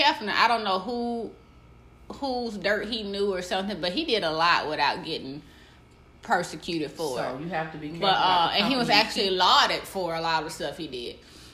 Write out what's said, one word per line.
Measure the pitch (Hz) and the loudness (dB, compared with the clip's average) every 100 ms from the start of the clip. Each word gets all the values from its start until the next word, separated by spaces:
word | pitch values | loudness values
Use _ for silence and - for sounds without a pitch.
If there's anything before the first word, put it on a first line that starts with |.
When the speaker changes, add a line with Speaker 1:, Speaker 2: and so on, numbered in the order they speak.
Speaker 1:
Hefner, | 285 311 208 | 4 2 -2
I | - 220 | 2 4
don't | 233 | 4
know | 214 190 | 2 0
who, | 190 240 240 233 196 - - - - - - - - | -2 -4 -4 -4 -8 -12 -20 -20 -20 -20 -20 -20 -18
whose | - 277 247 233 208 | -8 -4 -4 -4 -4
dirt | 180 208 208 | 0 0 -2
he | 233 | -6
knew | 202 202 202 | -6 -2 0
or | 185 | -2
something, | - 190 196 185 | -2 -4 -2 -2
but | 180 | -2
he | 190 | -2
did | 320 214 | 0 0
a | 165 | 0
lot | 160 170 160 139 | 2 4 4 2
without | 147 139 104 | 0 0 0
getting | 156 147 135 143 - - - - - - - - | -6 -8 -8 -12 -14 -20 -20 -20 -20 -20 -20 -20
persecuted | - 190 170 156 - 165 135 | -2 0 0 -8 -6 -4 -4
for | - 156 120 | -6 -4 -4
Speaker 2:
So | 117 131 | -4 -6
Speaker 1:
it. | |
Speaker 2:
you | 170 | -6
have | 165 160 | -4 -6
to | 156 | -8
be | 151 | -10
careful | 165 | -2
Speaker 1:
But, | 196 - | 2 4
Speaker 2:
about | 180 180 165 | 4 4 4
Speaker 1:
uh, | |
Speaker 2:
the | 190 | 2
Speaker 1:
and | 208 | 2
he | 269 | 2
was | 240 | 4
Speaker 2:
company | 208 | 4
you | 214 | 4
Speaker 1:
actually | - 196 | 0 0
Speaker 2:
keep. | 185 | 4
Speaker 1:
lauded | 180 277 226 165 | 6 6 4 0
for | - 196 170 | -4 -6 -4
a | 165 | -2
lot | 165 160 | -2 -2
of | 156 | -4
stuff | - 156 147 | -8 -8 -8
he | 151 | -10
did. | 123 120 - - - - | -10 -10 -14 -20 -20 -20